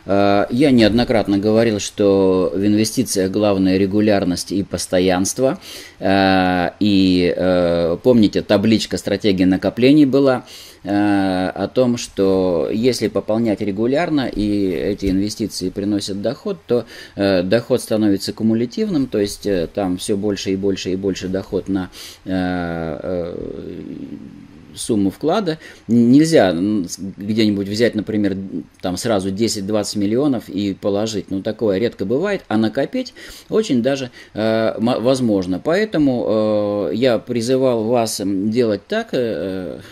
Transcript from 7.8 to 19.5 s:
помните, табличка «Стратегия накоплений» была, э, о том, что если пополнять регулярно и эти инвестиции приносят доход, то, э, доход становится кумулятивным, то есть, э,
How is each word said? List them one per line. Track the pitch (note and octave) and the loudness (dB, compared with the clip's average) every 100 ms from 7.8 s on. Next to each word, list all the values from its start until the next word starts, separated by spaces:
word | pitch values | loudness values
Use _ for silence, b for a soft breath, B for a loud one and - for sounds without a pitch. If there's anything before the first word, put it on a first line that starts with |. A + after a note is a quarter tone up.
| E2+ E2+ | 0 0
помните, | B2+ A#2+ G2+ F#2 | 4 4 4 2
табличка | D#2+ G#2 A2 G#2+ - F#2 | 0 2 4 2 0 -6
«Стратегия | - G2 G#2+ F#2 F#2 | -4 -2 0 2 2
накоплений» | F#2 G2 - B2 D3+ C#3 | 2 0 2 4 6 4
была, | C3+ C#3 B2+ B B B B | 4 2 0 B B B B
э, | G2 G2+ G#2 G2+ F#2+ F#2 F#2 | -4 0 2 0 0 0 -2
о | - G2 | -4 -2
том, | B2 B2+ A#2 | 0 0 0
что | - - F#2+ F#2+ F#2 E2+ B1 | -4 0 2 2 2 0 -2
если | F#2+ B2+ A#2 G#2+ | 0 0 0 -2
пополнять | G2 F#2+ A2 A#2 G2 | -2 -2 0 0 -2
регулярно | G2+ G2 A#2 C#3 E3+ D3+ A#2+ | -2 -2 0 0 0 -2 -2
и | - G#2 G#2 F#2+ | -2 -2 0 0
эти | D#2 D#2+ G2+ G2 | -2 -4 -2 -2
инвестиции | F#2+ G#2 - G#2 - F#2 | 0 -2 -4 -6 -6 -6
приносят | G2 G2 G2+ G#2 G2 | -4 -2 -2 -4 -4
доход, | G#2+ - G#3+ F3+ - | -4 -4 -8 -8 -2
то, | A#2+ B B B - | -2 B B B -2
э, | G2 F#2 | 0 2
доход | F#2 A2+ B2 A#2+ | 2 0 2 -2
становится | - A2 G#2+ F#2+ - | 0 0 2 0 -2
кумулятивным, | G2+ A2 A2+ A#2+ - G#3+ D#3+ B2+ | -2 0 0 -2 -4 -2 -2 -2
то | G#2+ | -2
есть, | G2+ - | -2 -4
э, | G2+ | -4